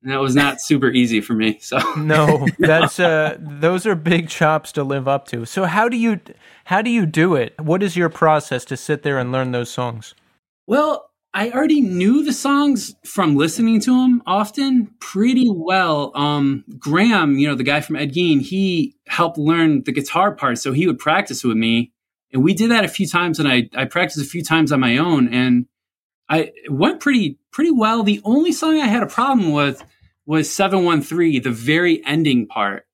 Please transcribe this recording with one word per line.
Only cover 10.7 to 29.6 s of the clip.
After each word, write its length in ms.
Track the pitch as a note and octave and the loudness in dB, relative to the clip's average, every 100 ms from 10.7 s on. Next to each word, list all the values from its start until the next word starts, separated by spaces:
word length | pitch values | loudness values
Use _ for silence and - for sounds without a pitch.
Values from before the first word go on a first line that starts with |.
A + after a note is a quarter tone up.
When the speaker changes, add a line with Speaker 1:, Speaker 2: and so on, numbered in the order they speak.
| A#3+ D4+ - - _ _ | 0 0 -2 -8 _ _
Speaker 1:
I 180 | F#3+ A3 | -6 -4
already 280 | B3 D#4+ D4+ | 0 2 2
knew 420 | A3+ F3+ F#3+ C#4 D4+ | 2 2 4 2 2
the 80 | |
songs 640 | - C4+ C#4 D4 B3 - - - | -2 0 2 2 0 -4 -16 -12
from 300 | - F3 C#3+ | -2 2 2
listening 420 | D#3+ E3 A3+ A3+ | 0 0 2 2
to 200 | G#3+ B3+ | 2 2
'em 180 | B3+ B3 - | 4 2 0
often 680 | F#3+ G#3 - C4+ B3+ G#3 _ | -2 -2 -4 0 0 0 _
pretty 480 | - F#3 A3+ C4 B3 | -10 0 2 4 2
well. 600 | F#3 D#3+ F#3+ F3 D3+ C#3+ C3+ | 0 0 0 2 0 -2 -2
Um, 500 | D3 D3 C#3 C3+ - - | -2 2 0 -2 -8 -12
Graham, 580 | C#3+ D#3+ A3 G#3+ D#3 C3+ | -2 2 4 2 2 2
you 100 | D3 | 0
know, 80 | C3+ | 0
the 80 | |
guy 160 | B2 D3 | 0 -2
from 140 | D3 D3+ | -2 -6
Ed 160 | D3 | -4
Gein, 280 | C#3 F3 C#3+ | -2 2 2
he 540 | C3+ F#3+ F#3+ F3 C#3+ _ _ | 0 -2 0 0 -2 _ _
helped 300 | - E3+ D#3+ | -2 -2 0
learn 460 | D3 E3 D#3+ C#3+ | 0 2 2 2
the 80 | B2+ | 0
guitar 420 | C3+ C#3 - G3 - | -6 -4 0 0 0
part, 220 | C3+ A#2 | -4 -2
so 160 | C#3 | -2
he 140 | C3 F3+ | 0 0
would 100 | B2 | 0
practice 440 | - F3 G3+ A#2+ | 0 0 -2 -4
with 120 | B2 A2+ | -2 0
me. 380 | A2+ A#2 A#2 _ _ _ _ | 2 0 -2 _ _ _ _
And 120 | C3 | 0
we 100 | D3 | 0
did 180 | G3 A3+ | 2 2
that 140 | A#3 F#3+ | 2 0
a 20 | |
few 200 | - F3+ | -4 -4
times, 320 | F3 F3 D#3+ | -2 -2 -2
and 80 | D3 | 0
I, 220 | B2+ A#2 - | 0 0 -6
I 100 | C3+ | -4
practiced 380 | F3 F3+ D#3 C#3 | -2 -2 -4 -8
a 40 | |
few 140 | F3 | -8
times 280 | D#3 D#3+ D3+ | -2 0 2
on 80 | D3 | 2
my 180 | B2+ A#2+ | 2 2
own, 340 | E3+ D#3 A#2+ | 2 2 2
and 320 | B2 B2+ B2 B2 _ _ _ _ _ _ | 0 2 0 0 _ _ _ _ _ _
I, 220 | D#3+ D#3 - | -2 -2 -8
it 80 | - | -10
went 280 | C#3 G#3 F4+ | -2 -2 0
pretty, 380 | - C4 E3+ - _ | 0 0 0 -6 _
pretty 200 | - E4 | -2 0
well. 320 | C4+ A3 A#3 | 2 2 0
The 180 | G#3 - | 0 0
only 280 | G#3 B3+ E4+ | 0 2 2
song 280 | D#4 D#4+ D#4 | 0 0 0
I 60 | C4+ | 2
had 140 | A3+ | 0
a 40 | - | -2
problem 440 | - C4 C4 F3 | -2 0 2 2
with 320 | D3 | 2